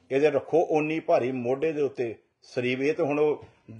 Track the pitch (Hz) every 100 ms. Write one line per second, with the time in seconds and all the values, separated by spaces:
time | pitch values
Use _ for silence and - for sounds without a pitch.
0 | - 135 151 139 - 156 - 156 156 156
1 | 175 156 123 131 120 135 160 151 135 -
2 | 117 - _ _ - 127 123 127 143 160
3 | 143 147 151 - - _ -